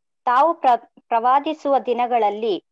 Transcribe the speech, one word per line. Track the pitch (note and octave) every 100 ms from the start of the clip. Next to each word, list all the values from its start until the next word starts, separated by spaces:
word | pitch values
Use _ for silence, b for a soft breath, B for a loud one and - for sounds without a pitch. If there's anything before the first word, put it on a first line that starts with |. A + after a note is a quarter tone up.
| _ _
ತಾವು | B3+ B3 D#4
ಪ್ರ-, | E4 C4 A#3 - _
ಪ್ರವಾದಿಸುವ | _ A#3 A#3+ C4+ D4 D#4 C#4+ C4
ದಿನಗಳಲ್ಲಿ | A#3 A#3 B3 A#3+ G#3 G#3 A3+ F3 -